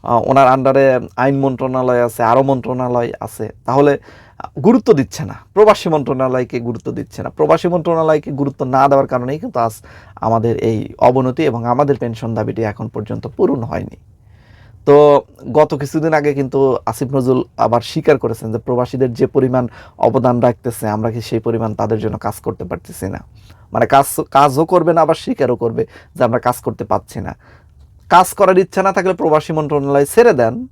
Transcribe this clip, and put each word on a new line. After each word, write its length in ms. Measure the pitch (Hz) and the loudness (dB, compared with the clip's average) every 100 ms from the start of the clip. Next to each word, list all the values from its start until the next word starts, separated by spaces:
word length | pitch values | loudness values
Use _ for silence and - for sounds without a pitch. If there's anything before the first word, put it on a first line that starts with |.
আহ, 260 | - 117 - | 0 -2 2
ওনার 180 | 135 131 | 4 6
আন্ডারে 520 | 135 131 135 135 127 - - | 4 2 4 4 2 -2 -2
আইন 220 | 131 139 | 0 0
মন্ত্রণালয় 680 | 135 127 131 127 127 123 120 | -2 -2 -4 -2 0 0 0
আছে, 180 | - | 0
আরও 200 | 113 127 | 2 4
মন্ত্রণালয় 680 | 135 131 127 127 123 123 117 - | 2 -2 -4 -6 -2 -2 -2 -8
আছে, 320 | 107 - 110 - - | -12 -10 -12 -8 -2
তাহলে, 320 | 131 147 139 - - - _ | 2 2 2 -6 -20 -20 _
আহ, 200 | - - | -16 0
গুরুত্ব 340 | 156 233 - | 2 4 4
দিচ্ছে 320 | 151 127 - 104 | 2 0 -6 -12
না, 80 | - _ | -12 _
প্রবাসী 360 | - 214 208 185 | 4 4 4 0
মন্ত্রণালয়কে 720 | 156 131 131 131 127 123 123 | -2 -2 -2 0 -2 -4 -6
গুরুত্ব 320 | 117 117 127 | -6 -8 -8
দিচ্ছে 320 | 120 120 - | -10 -12 -10
না। 60 | 131 | -12
প্রবাসী 380 | - 151 160 175 | -2 2 2 2
মন্ত্রণালয়কে 640 | 175 160 165 160 156 156 | -2 0 0 2 0 -2
গুরুত্ব 340 | 139 139 - 135 | -4 -6 -4 -2
না 220 | 135 139 | 2 4
দেওয়ার 200 | 139 135 | 4 2
কারণেই 320 | 127 123 151 | -4 -4 -8
কিন্তু 200 | 247 123 | -6 -2
আজ 120 | 113 - - - - - | -4 -4 -20 -20 -20 -6
আমাদের 420 | 110 113 117 110 | -2 0 0 0
এই 360 | 113 110 107 - | -2 -2 -6 2
অবনতি 440 | 123 127 127 127 | 2 2 -2 -2
এবং 220 | 151 117 117 | -2 -2 -2
আমাদের 320 | 123 143 139 | 0 0 0
পেনশন 380 | 120 113 113 110 | -4 -6 -6 -4
দাবিটি 280 | 110 110 | -4 -4
এখন 240 | 110 - 110 | -6 -6 -10
পর্যন্ত 400 | - 107 110 113 | -10 -8 -10 -10
পূরণ 360 | - 196 143 | -2 -2 -2
হয়নি। 340 | 110 85 98 - _ _ _ _ _ - - - - | -6 -8 -10 -16 _ _ _ _ _ -20 -20 -6 4
তো 360 | 143 147 143 - - - | 6 8 4 0 -18 -2
গত 240 | 135 151 143 | 0 2 0
কিছুদিন 380 | 143 160 160 | -4 -4 0
আগে 200 | 156 143 | 0 0
কিন্তু 440 | 139 131 131 135 123 - | -2 -2 2 2 0 -4
আসিফ 280 | 117 123 | -6 -4
নজরুল 300 | 139 123 127 - - | -2 0 0 -2 -2
আবার 240 | 117 117 | 0 0
স্বীকার 360 | 117 160 156 139 | -2 -2 2 2
করেছেন 360 | 117 113 113 | 0 -6 -8
যে 60 | 110 | -8
প্রবাসীদের 540 | - 123 123 127 127 | -4 -2 -2 -2 -2
যে 140 | 120 135 | 0 -2
পরিমাণ 400 | 139 127 127 123 - - - | 0 0 0 -4 -10 -20 -2
অবদান 420 | 117 107 123 120 | 0 2 0 2
রাখতেছে, 480 | 120 117 123 113 110 | 0 0 -8 -6 -4
আমরা 240 | 107 113 | -2 -4
কি 100 | 117 | -6
সেই 180 | 110 113 | -6 -4
পরিমাণ 360 | 117 113 113 107 | -2 -4 -4 -4
তাদের 240 | 107 110 | -2 -2
জন্য 180 | 110 - | -4 -6
কাজ 160 | 104 - | -8 -6
করতে 240 | - - | -10 -10
পারতেছি 460 | 90 - - - 95 | -10 -10 -12 -12 -10
না, 160 | - - - - - - | -10 -16 -20 -20 -20 -8
মানে 140 | 113 113 | -2 2
কাজ, 200 | 139 143 - - | 2 2 -4 -6
কাজও 340 | 135 147 131 160 | 0 0 2 2
করবে 280 | 180 160 | 2 2
না, 80 | 165 | 2
আবার 140 | 156 156 | 2 0
স্বীকারও 400 | - 254 127 120 | -4 -2 -2 -2
করবে 300 | 120 113 113 - _ - | -4 -4 -8 -10 _ -2
যে 80 | |
আমরা 160 | 120 120 | 0 0
কাজ 180 | 120 - | -2 -4
করতে 260 | - 107 107 | -8 -8 -4
পারছি 360 | 101 - - | -4 -4 -12
না। 140 | 95 - _ - _ _ - _ - | -12 -14 _ -20 _ _ -20 _ 2
কাজ 240 | 170 180 | 4 4
করার 240 | - 185 185 | 2 4 4
ইচ্ছা 260 | 185 - | 2 0
না 80 | 190 | 0
থাকলে 220 | 190 185 | 0 -2
প্রবাসী 400 | 175 160 151 - | -2 0 0 0
মন্ত্রণালয় 520 | 156 147 147 139 143 143 | -4 -2 -2 0 0 2
ছেড়ে 280 | - 240 | 4 4
দেন 340 | 143 113 139 254 | 4 0 -2 -12